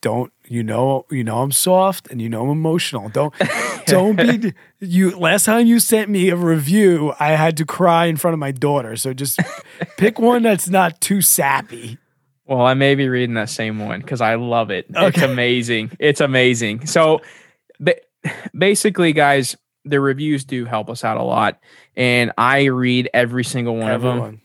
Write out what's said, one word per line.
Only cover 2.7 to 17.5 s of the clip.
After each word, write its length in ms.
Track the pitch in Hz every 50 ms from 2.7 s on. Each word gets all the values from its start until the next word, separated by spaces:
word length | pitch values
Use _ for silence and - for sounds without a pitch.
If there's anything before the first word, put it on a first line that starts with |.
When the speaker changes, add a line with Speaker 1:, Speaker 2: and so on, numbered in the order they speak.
| 160 175 - - - 117 98 107
Speaker 1:
Don't, 240 | 110 135 143 151 - - 190 - - -
Speaker 2:
<laughs> 240 | - - - - -
Speaker 1:
don't 300 | - - 185 185 208 220 185
be, 360 | 170 240 240 214 233 196 - _ - _ _ _
you, 380 | 202 185 175 185 190 180 190 185
last 280 | 175 160 175 202 -
time 200 | - 214 233 240
you 140 | 233 233 233
sent 300 | - - 226 220 214 196
me 200 | 208 190 180 190
a 60 | 175
review, 760 | 175 175 165 165 160 143 139 180 214 214 190 175 160 147 151 - -
I 100 | 151 151
had 260 | 156 151 156 165 165 156
to 80 | 160
cry 400 | 143 - - 180 175 165 165 170
in 120 | 170 160 147
front 160 | - 175 165
of 60 | 156
my 120 | 147 139
daughter. 440 | 139 123 143 147 147 143 123 113 113 110
So 160 | - 131 131
just 260 | 131 139 135 - - 160 - - - - -
Speaker 2:
<laughs> 300 | - - 175 - - -
Speaker 1:
pick 220 | 180 214 226 -
one 240 | 233 233 240 240 233
that's 240 | 233 208 175 - 180
not 300 | 185 190 185 170 160 _
too 200 | - - 196 202
sappy. 760 | 170 - - - 151 139 135 139 214 - 120 117 117 117 113 - _ _ _ _ _ _ _ _ _
Speaker 2:
Well, 200 | - 135 127 123
I 80 | 127 131
may 220 | 135 139 139 139
be 120 | 139 139 131
reading 260 | 127 123 123 120 117
that 140 | 113 107 104
same 300 | - - 113 110 110 107
one 220 | 107 104 - 95
'cause 200 | - - 139 120
I 140 | 120 110 113
love 340 | 117 120 120 120 117 113 104
it. 140 | 101 87 - _
It's 80 | - - 180 190 160 175
Speaker 1:
Okay. 140 | 160 135
Speaker 2:
amazing. 600 | 127 123 123 123 123 123 117 117 120 113 110 117 - -
It's 200 | - 147 143 -
amazing. 680 | 156 139 131 131 127 127 123 113 117 107 107 113 131 151
So 340 | - 170 160 156 160 156 - - - - _ _